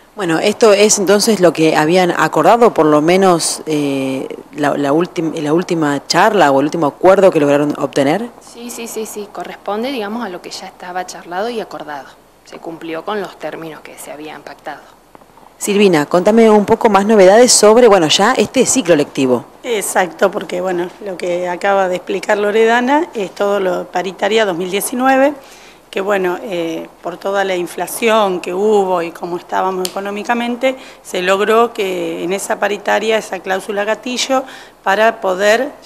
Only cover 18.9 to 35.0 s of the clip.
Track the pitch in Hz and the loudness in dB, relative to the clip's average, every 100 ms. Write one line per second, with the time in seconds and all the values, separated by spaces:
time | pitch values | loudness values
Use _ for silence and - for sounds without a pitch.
18.9 | 156 143 - 131 120 - - 262 226 - | 0 0 -2 0 0 -2 -14 -6 -4 -2
19.9 | 214 180 - 294 208 - 180 185 175 180 | -2 -2 0 -2 -2 -6 -6 -4 -4 -6
20.9 | - 202 175 180 175 180 175 202 196 185 | -10 -12 -8 -6 -4 -4 -4 0 0 0
21.9 | 180 - 196 - 202 208 220 226 240 247 | -2 -4 -6 -2 0 0 2 2 2 2
22.9 | 294 349 233 185 - 202 202 185 175 175 | 0 -2 -6 -8 -4 -2 0 -2 -4 -4
23.9 | 180 180 180 196 220 208 170 185 202 196 | -6 -6 -4 -2 0 0 -2 -4 -6 -6
24.9 | 247 262 269 277 294 - - - - _ | -2 0 2 2 0 -12 -20 -20 -20 _
25.9 | - 190 202 180 175 254 175 165 165 170 | -8 -2 -2 -2 -4 -8 -6 -6 -8 -12
26.9 | - 170 175 196 196 190 180 170 - 175 | -14 -14 -10 -6 -4 -2 -4 -6 -8 -10
27.9 | - 233 220 202 180 180 180 214 208 185 | -4 0 2 0 -2 -6 -2 0 2 0
28.9 | 180 170 - 180 170 - 196 190 185 180 | -2 -4 -8 -10 -10 -6 -4 -2 -4 -6
29.9 | 196 202 202 208 240 240 240 262 262 - | -8 -8 -8 -4 -4 -4 -2 -2 -4 -10
30.9 | - - 185 180 196 202 220 233 226 190 | -20 -10 -4 0 0 2 2 2 -2 -6
31.9 | 180 170 175 170 196 - 214 202 202 - | -4 -6 -6 -4 -4 -4 -4 -4 -4 -2
32.9 | 208 220 220 - 185 190 190 202 202 208 | -2 0 -2 -4 -8 -6 -6 -4 -4 -4
33.9 | 214 247 247 - 269 269 - - _ 196 | -4 -6 -6 -2 -2 -4 -12 -20 _ -2
34.9 | 202 | 2